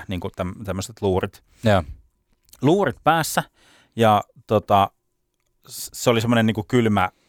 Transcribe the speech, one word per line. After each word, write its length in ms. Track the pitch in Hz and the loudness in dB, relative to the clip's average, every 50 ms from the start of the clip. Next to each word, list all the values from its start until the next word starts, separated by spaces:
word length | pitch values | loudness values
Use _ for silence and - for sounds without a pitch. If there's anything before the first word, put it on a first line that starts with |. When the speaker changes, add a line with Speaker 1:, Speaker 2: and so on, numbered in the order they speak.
| - | -4
Speaker 1:
niin 120 | - 95 90 | -6 -8 -8
kuin 120 | 92 101 - - | -8 -10 -8 -8
täm-, 220 | 92 90 - 104 110 | -8 -10 -10 -12 -12
tämmöiset 360 | 98 90 95 - - 110 - | -10 -8 -8 -10 -12 -8 -4
luurit. 420 | 104 98 92 92 - 101 - - _ _ _ _ - | -2 -2 0 -2 -2 -6 -10 -16 _ _ _ _ 0
Speaker 2:
Joo. 200 | 113 101 92 78 - - - _ _ _ _ _ _ _ _ _ _ - _ | 0 0 0 0 -4 -10 -20 _ _ _ _ _ _ _ _ _ _ -10 _
Speaker 1:
Luurit 340 | 123 143 175 202 196 135 104 - - | 0 2 2 2 0 -2 -6 -2 0
päässä, 400 | 147 160 165 151 - - 180 - - _ _ _ _ _ _ _ _ _ | 0 0 0 -2 -4 -4 -6 -6 -8 _ _ _ _ _ _ _ _ _
ja 260 | 113 113 110 104 101 - _ _ - _ | 2 2 4 4 2 0 _ _ -20 _
tota, 440 | - 113 104 - - 104 98 98 - - _ _ _ _ _ _ _ _ _ _ _ _ _ _ - | -2 0 0 2 2 2 2 2 2 -2 _ _ _ _ _ _ _ _ _ _ _ _ _ _ -20
s-, 200 | - - - - - | -16 -16 -16 -14 -14
se 160 | - - 127 | -4 0 0
oli 120 | 117 113 | 2 2
semmoinen 240 | 107 117 120 117 110 | 2 2 2 2 2
niin 100 | 110 104 | 0 0
kuin 120 | 110 101 | -2 -4
kylmä, 420 | - - 123 113 110 104 98 90 95 - _ _ | 0 0 2 2 2 2 2 0 -2 -4 _ _